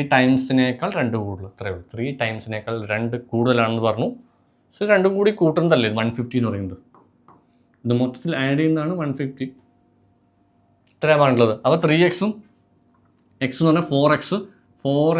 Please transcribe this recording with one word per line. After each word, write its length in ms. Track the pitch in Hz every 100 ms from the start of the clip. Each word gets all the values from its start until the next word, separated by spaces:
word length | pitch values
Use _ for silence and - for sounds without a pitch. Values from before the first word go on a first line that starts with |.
| 143
ടൈംസിനേക്കാൾ 800 | 135 127 131 131 131 127 123 185 185
രണ്ട് 180 | 123 113
കൂടുതൽ, 260 | 101 95 95
ഇത്രയേ 200 | - 101
ഉള്ളൂ. 100 | 90 90
ത്രീ 120 | 110 127 139
ടൈംസിനേക്കാൾ 540 | 113 110 107 107 107 113 104
രണ്ട് 220 | 107 117 120 -
കൂടുതലാണെന്ന് 520 | 117 120 120 113 113 113
പറഞ്ഞു. 200 | 107 175 247 - _ _ _ _
So, 40 | _
ഇത് 60 | 208
രണ്ടും 180 | 202 185 196
കൂടി 140 | 208 208
കൂട്ടുന്നതല്ലേ 500 | 165 156 170 156 110 107
വൺ 80 | 113 117
ഫിഫ്റ്റി 200 | 120 127
എന്ന് 100 | 113
പറയുന്നത്? 260 | 101 95 92 _ _ _ _ _ - _ _ _ _
ഇത് 100 | 120 120
മൊത്തത്തിൽ 320 | 127 - 170 147 135
ആഡ് 120 | 143
ചെയ്യുന്നതാണ് 340 | 160 160 151 185
വൺ 80 | 147 135
ഫിഫ്റ്റി. 260 | 139 - 131 - _ _ _ _ _ _ _ _ _ _ _ _ _ _
ഇത്രയാണ് 260 | 151 151
പറഞ്ഞിട്ടുള്ളത്. 320 | 143 120 117 107
അപ്പോൾ 140 | 127 165 165
ത്രീ 100 | 156 175
എക്സും 240 | 175 208 214 - _ _ _ _ _ _ _ _ _ 131
എക്സ് 120 | 131
എന്ന് 80 | 160
പറഞ്ഞാൽ 180 | 160 165
ഫോർ 180 | 139 147 139
എക്സ്, 220 | - 202 - _ _ _
ഫോർ 340 | 139 143 156 165